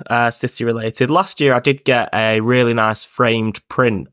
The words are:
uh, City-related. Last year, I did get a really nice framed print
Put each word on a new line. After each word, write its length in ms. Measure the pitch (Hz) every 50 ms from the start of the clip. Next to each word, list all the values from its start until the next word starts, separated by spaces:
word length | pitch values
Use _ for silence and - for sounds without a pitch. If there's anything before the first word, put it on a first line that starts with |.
| - -
uh, 220 | 120 120 120 117
City-related. 800 | 117 - - 123 - - 120 117 117 113 110 113 113 - 127 123
Last 300 | 151 180 190 190 - -
year, 120 | 151 139 127
I 80 | 123
did 240 | - 143 139 135 -
get 260 | - 127 120 113 - -
a 260 | 107 110 110 110 110
really 340 | 110 117 123 127 123 120 117
nice 280 | 117 110 110 110 - -
framed 640 | - - - 127 117 113 113 110 110 104 - - -
print 380 | - - 127 120 107 92 - -